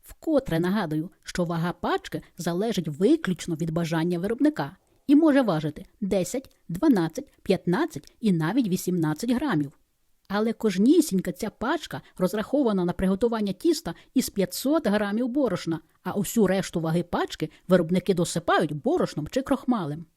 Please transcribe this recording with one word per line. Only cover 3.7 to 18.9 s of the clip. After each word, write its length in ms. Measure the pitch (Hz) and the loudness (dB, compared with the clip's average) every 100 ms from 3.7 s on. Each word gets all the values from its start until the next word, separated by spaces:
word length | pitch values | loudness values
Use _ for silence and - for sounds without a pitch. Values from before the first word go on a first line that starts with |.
бажання 480 | 160 165 165 170 175 | -2 -2 0 0 -2
виробника 580 | 190 226 294 302 143 - _ _ - | -4 0 0 0 -8 -8 _ _ 4
і 100 | 285 | 6
може 260 | 320 277 | 8 6
важити 420 | 233 185 151 - - _ | 4 0 -2 -8 -18 _
десять, 500 | 196 196 175 254 - _ _ | -2 0 0 -6 -10 _ _
дванадцять, 600 | 170 320 214 165 - - _ | 0 4 4 2 -4 -14 _
п'ятнадцять 720 | - 185 - 185 330 - - _ | -2 0 2 0 0 -4 -16 _
і 120 | 220 | 0
навіть 360 | 170 156 233 220 | 2 2 0 0
вісімнадцять 600 | 185 - 180 156 151 240 | -2 -2 0 0 -2 -2
грамів. 420 | 247 294 165 143 _ _ _ _ _ _ | -2 0 -2 -2 _ _ _ _ _ _
Але 240 | 202 220 | -2 -2
кожнісінька 800 | 220 220 185 220 349 - 190 180 | 0 -2 2 6 6 4 0 -4
ця 180 | - 208 | -6 -8
пачка 520 | _ 226 320 - - - - | _ -2 -2 -4 -14 -14 -4
розрахована 680 | 185 214 208 285 247 196 | -2 -2 -2 0 2 0
на 80 | 180 | -2
приготування 600 | - 190 190 233 226 202 | -2 -2 0 0 0 -4
тіста 420 | 185 330 302 - 170 - | -2 0 0 -4 -12 -4
із 160 | - - | -2 -2
п'ятсот 560 | - 180 - 254 320 302 | -2 -2 -2 0 0 2
грамів 420 | 208 208 208 254 | 0 0 -2 -2
борошна, 520 | 254 247 180 - 160 _ _ | 0 0 -2 -4 -6 _ _
а 100 | 185 | -6
усю 340 | 202 175 233 190 | -4 -2 2 2
решту 340 | 190 175 180 | 2 -2 -4
ваги 220 | 160 165 | 0 -2
пачки 480 | 170 226 381 - 156 - - | -2 -2 -4 -4 -8 -10 2
виробники 460 | 180 165 185 - | 2 4 0 0
досипають 580 | 175 170 175 220 381 165 | 0 0 -2 2 2 2
борошном 560 | 151 233 | -2 0